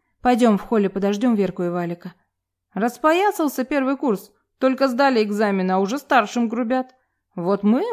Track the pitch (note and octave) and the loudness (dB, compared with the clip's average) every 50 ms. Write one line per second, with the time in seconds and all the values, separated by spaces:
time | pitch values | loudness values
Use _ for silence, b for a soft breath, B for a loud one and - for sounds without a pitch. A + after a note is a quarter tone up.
0 | _ _ _ _ - B3 B3+ A3 B3 A3+ G#3 F#3+ - - A#3 G#3+ G3+ F#3 F#3+ F#3+ | _ _ _ _ 0 2 2 4 4 4 4 2 0 -2 0 0 0 0 -2 -2
1 | F#3+ G3 G#3 G3+ A#3+ B3+ A3+ G3+ G3 F3+ F3+ - F3+ F3 F3 F3+ F3 E3+ E3+ E3+ | -2 -2 -2 0 0 0 2 2 0 -2 -2 -4 -6 -4 -4 -4 -6 -6 -8 -10
2 | - F3+ - _ _ _ _ _ _ _ _ _ _ _ - F#3+ G#3+ A#3+ A#3 - | -12 -18 -20 _ _ _ _ _ _ _ _ _ _ _ -6 -4 -4 -4 -2 0
3 | - D#4 E4 F4+ G4 G#4 F#4+ - D#4+ C#4 - - B3+ B3+ D4+ C#4+ C4 C4 C#4 C4 | 0 2 2 2 2 0 0 0 -2 -2 -2 -4 -4 -2 -2 -2 0 0 -2 -2
4 | - C4 G3+ F#3 - - _ _ _ _ _ - C4 C4 C4 C4 C#4 C4+ A#3+ A#3+ | 0 -2 -2 -2 -4 -12 _ _ _ _ _ -2 0 0 0 2 0 0 2 2
5 | C#4 C4+ C4 A3 G#3+ G3+ G#3 G3+ A3 G#3 G3 F#3+ F#3 F#3 F#3 F#3+ G3 F#3+ A#3+ C#4+ | 2 2 4 2 0 0 0 0 0 0 0 0 0 0 0 0 0 0 -2 -6
6 | - - C#4+ B3 G#3 G3 - A#3+ A#3 A3 A3 A3+ B3+ A3 B3+ B3+ B3+ C4 _ _ | -2 0 2 2 2 0 -2 -2 -2 -2 -2 -4 -4 -2 -2 -2 -4 -6 _ _
7 | _ _ _ _ _ _ - F3+ E3+ F3+ G3+ G3 G3+ G#3 A3+ C4+ G4+ B4 | _ _ _ _ _ _ -10 -6 -2 -2 -2 0 2 2 2 2 0 -2